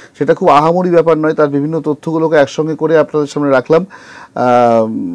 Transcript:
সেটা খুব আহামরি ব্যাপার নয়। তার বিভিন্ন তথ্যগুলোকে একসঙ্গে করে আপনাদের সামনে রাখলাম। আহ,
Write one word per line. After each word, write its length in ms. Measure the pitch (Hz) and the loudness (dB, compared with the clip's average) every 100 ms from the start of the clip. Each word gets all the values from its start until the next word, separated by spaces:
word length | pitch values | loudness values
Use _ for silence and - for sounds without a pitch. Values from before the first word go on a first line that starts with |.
| - - | -20 -4
সেটা 160 | 147 | -2
খুব 160 | 165 180 | 0 2
আহামরি 400 | 143 160 180 180 | 4 2 0 2
ব্যাপার 280 | 170 165 156 | 2 2 0
নয়। 160 | 156 | 0
তার 140 | 156 147 | 0 0
বিভিন্ন 340 | 143 151 160 | 0 -4 -4
তথ্যগুলোকে 540 | 151 143 165 160 160 151 | -4 -6 -6 -4 0 0
একসঙ্গে 400 | 135 - 156 151 | 0 -2 -6 -4
করে 220 | 156 160 | 0 0
আপনাদের 300 | 139 151 143 | 0 -4 -4
সামনে 220 | 151 143 | -4 0
রাখলাম। 360 | 131 120 165 190 - - - - - | 0 2 0 -2 -12 -20 -20 -12 -4
আহ, 520 | 123 123 120 117 110 113 90 | 0 2 4 2 0 -4 -8